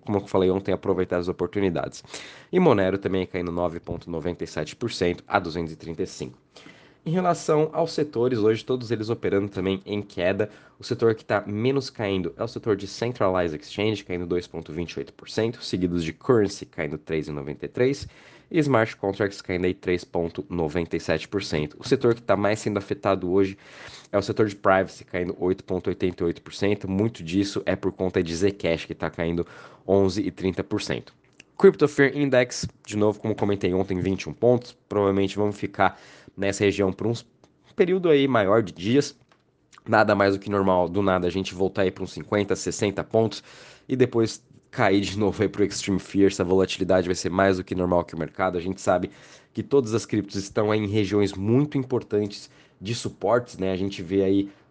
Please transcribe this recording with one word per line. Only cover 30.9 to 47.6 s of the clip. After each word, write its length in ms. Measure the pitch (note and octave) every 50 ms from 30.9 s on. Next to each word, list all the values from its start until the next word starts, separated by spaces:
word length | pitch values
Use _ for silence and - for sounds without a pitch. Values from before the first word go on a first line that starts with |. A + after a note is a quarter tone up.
| D2 A#1+ - - _ _ _ _ _ _ - _ _ _
Crypto 300 | - G3 - - D3+ C#3+
Fear 300 | - - C#3 C3+ C3+ D3
Index, 500 | D3 C#3 B2+ B2 B2+ B2 - - - - - _ _
de 120 | - G#2 G#2+
novo, 220 | G#2 G#2+ G2+ -
como 160 | - A2 G#2
comentei 380 | - A2+ G2+ G2+ G2 - F#2 F2+
ontem, 240 | F#2 F#2+ F#2+ F#2+ F2+
vinte 220 | F2 F#2+ F#2+ F#2 -
e 60 | D#2+
um 40 | D2
pontos. 420 | - - A#2+ B2 A#2+ - - - _ _ _
Provavelmente 480 | G2+ G#2 G2+ G2 G2 G2 G2 F#2+ - F#2+
vamos 180 | G#2 G#2 G2+
ficar 420 | - - G2+ - - G2 F#2 - - - - - - - - _
nessa 300 | - F#2+ G2 G2 - G#2
região 260 | G2+ F#2 G2 G2+ F#2
por 160 | F#2+ - F#2+ A2
uns 180 | A#2 A#2 - _ _ _ _ _ _ _ _ _ _ -
período 320 | F#3 F3 F#3 F#3+ F3 E3+
aí 180 | D3+ C#3+ C#3 C3+
maior 340 | B2 A#2 G2+ F#2 G#2 A#2
de 120 | A2+ F2 D#2+
dias. 440 | - F2 G#2 A#2+ C#3+ C3+ - - _ _ _ _ _ _ _ _ _ _ _ _ - _ -
Nada 260 | A2 G#2+ A2 G#2 G#2
mais 200 | G2 G2+ G2+ G2+
do 60 | G2
que 100 | - G#2
normal, 400 | G2+ G2+ G2 F#2+ F#2 F2+ F2+ E2+
do 120 | F2 G2+
nada, 260 | G2+ G2 F#2 F#2 F2+ F2+
a 20 |
gente 240 | E2 F#2+ F#2 - F#2
voltar 300 | F2+ F#2+ F#2 - - G2
aí 80 | F#2
pra 120 | F#2+ - F#2+
uns 80 | F2+
cinquenta, 440 | - - D#2 - A2 G#2 G2+ G2+ -
sessenta 480 | - - F#2 E2 - A2+ G2+ F#2+ F#2+ -
pontos 380 | - - A2 A2+ A2+ - - - - - - - - - - _ -
e 80 | C3
depois 480 | B2+ B2+ A#2+ - A#2 A2+ A2 - - _ _ - - _ _ -
cair 240 | - A#2+ G2 G2 G#2
de 180 | G2+ F2 F#2 G2+
novo 240 | G#2+ G2 F2 -
aí 60 | G#2+ F#2+
pro 160 | F#2+ G2 G2+
Extreme 360 | F#2 - - - - G2 F2+
Fear, 280 | - - - G2 G2 F#2+
essa 160 | F#2+ - F#2+
volatilidade 640 | F2 F#2 F#2+ F#2 F2+ - - F#2 F2 F#2 F#2 F2+ F2
vai 80 | F#2
ser 160 | - - F2+
mais 240 | E2+ F#2 G2 G2 F#2+
do 80 | F2+